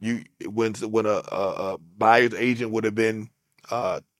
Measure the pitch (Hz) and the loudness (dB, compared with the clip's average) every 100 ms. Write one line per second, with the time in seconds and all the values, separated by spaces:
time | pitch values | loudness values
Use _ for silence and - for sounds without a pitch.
0 | 110 117 - _ 92 107 113 110 110 110 | -6 -6 -8 _ -8 -2 -2 -2 -2 0
1 | 107 104 - 95 98 - 95 95 82 101 | 2 0 -2 -4 -2 -2 -6 -8 -14 0
2 | 110 117 120 101 123 120 113 110 110 107 | 6 6 6 2 -2 0 -2 -2 0 0
3 | 113 110 110 _ _ _ - 117 110 78 | 0 -2 -10 _ _ _ -8 -4 -4 -6
4 | - | -10